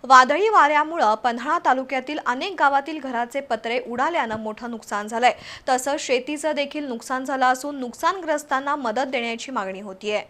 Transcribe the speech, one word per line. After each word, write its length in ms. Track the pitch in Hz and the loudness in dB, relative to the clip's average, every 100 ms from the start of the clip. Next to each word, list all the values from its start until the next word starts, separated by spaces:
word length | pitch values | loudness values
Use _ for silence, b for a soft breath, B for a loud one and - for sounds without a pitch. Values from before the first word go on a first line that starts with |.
वादळी 460 | 247 254 254 294 427 | 10 8 8 4 4
वाऱ्यामुळं 640 | 415 294 302 311 330 226 | 6 6 4 0 2 2
पन्हाळा 440 | 214 247 233 254 339 | 2 0 -4 -2 0
तालुक्यातील 540 | 339 262 262 269 254 302 - | 2 2 0 -4 -4 -6 -4
अनेक 280 | 247 359 330 | -4 -4 2
गावातील 400 | 294 277 277 320 | 4 4 -2 -8
घराचे 420 | 269 233 240 277 | -6 -4 -4 -6
पत्रे 400 | 277 220 226 240 240 | -4 -4 -2 -4 -4
उडाल्यानं 480 | 240 294 339 240 220 | -2 0 0 -2 -4
मोठं 340 | 220 214 240 | -8 -8 -10
नुकसान 380 | 233 - 208 214 | -12 -8 -6 -4
झालंय. 260 | 226 240 - B B - | 2 2 2 B B -2
तसंच 320 | 254 262 294 | 0 0 -4
शेतीचं 520 | - 254 254 294 311 | 0 -2 -2 -4 -2
देखील 320 | 294 285 294 | -2 -4 -6
नुकसान 400 | 294 226 - 262 | -6 -8 -6 -6
झालं 200 | 262 269 | -4 2
असून 320 | 254 254 285 285 | 2 2 -2 -8
नुकसानग्रस्तांना 1000 | 247 - 330 381 330 302 294 262 277 294 | -10 -2 -2 -2 -2 -2 0 -4 -2 -2
मदत 320 | 247 285 269 | -2 -2 -2
देण्याची 400 | 262 233 226 - | -2 -4 -6 -6
मागणी 280 | 254 190 190 | -6 -4 -8
होतीये. 400 | 208 190 208 208 - | -12 -10 -4 -4 -4